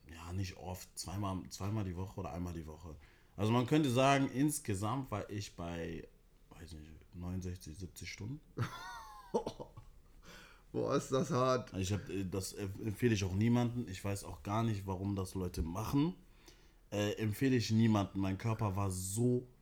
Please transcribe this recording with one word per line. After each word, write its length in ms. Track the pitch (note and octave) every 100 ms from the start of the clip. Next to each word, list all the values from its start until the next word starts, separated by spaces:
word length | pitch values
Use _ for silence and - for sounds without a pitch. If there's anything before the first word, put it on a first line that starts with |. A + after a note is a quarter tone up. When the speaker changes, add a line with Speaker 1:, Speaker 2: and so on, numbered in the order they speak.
| -
Speaker 1:
ja, 220 | E2 E2
nicht 240 | F#2 F#2 -
oft, 320 | F2 F2+ - -
zweimal, 400 | - F#2+ G2+ F#2 -
zweimal 340 | - F#2+ G#2+
die 140 | F#2+ F2
Woche 200 | F#2+ -
oder 140 | E2
einmal 220 | D#2 F2+
die 120 | E2+ D2+
Woche. 300 | D#2 E2+ D2 - - - -
Also 160 | G#2
man 140 | A#2+ A#2+
könnte 240 | D3+ D3
sagen, 380 | A#2+ C3+ C#3 C3+
insgesamt 800 | B2 D3+ C#3+ - F#2+ G#2+ C3 C3
war 180 | G#2 -
ich 240 | G2+ G2+ -
bei, 500 | F2 E2+ E2 D#2+ - - _ - -
weiß 200 | - F2+ D#2
nicht, 100 | D#2 D2+ -
neunundsechzig, 640 | F2 F2 F2+ F2+ F2+ - D#2+
siebzig 320 | F#2 - F2
Stunden. 300 | - G#2 D3 - -
Speaker 2:
<laughs> 800 | A#2 - - - - - - - - - - - - - - - - - - - -
Boah, 240 | B2 A2+ C#3
ist 160 | -
das 180 | C3 -
hart. 420 | B2+ B2+ B2+ - F#2+
Speaker 1:
Ich 160 | F#2
hab, 160 | G2+ -
äh, 160 | F#2 F#2+
das 280 | G2 F#2
empf-, 260 | - G2+ G2
empfehle 300 | A2+ G2 B2
ich 100 | G#2
auch 120 | F#2+ F#2+
niemanden. 520 | A#2 A#2+ A#2+ A#2+ A2
Ich 140 | F#2+
weiß 200 | G2+ G2+
auch 180 | E2+ F#2
gar 200 | G#2 G#2+
nicht, 240 | A2+ G2+ G2
warum 280 | F#2 G2 G2
das 200 | F#2+ F#2+
Leute 260 | F2+ -
machen. 540 | D#2 F2+ A2 C#3+ D#3+ F3+ - - - - - - -
Äh, 200 | G#2 G#2
empfehle 420 | G#2 A2 G#2 C3+ B2+
ich 160 | A2
niemanden. 480 | A2 A2+ G#2+ F#2+ G2
Mein 180 | F#2+ F#2+
Körper 380 | A2+ A2 G#2+ F#2+
war 140 | G2
so, 580 | F#2 F#2 G#2 B2 B2 B2 -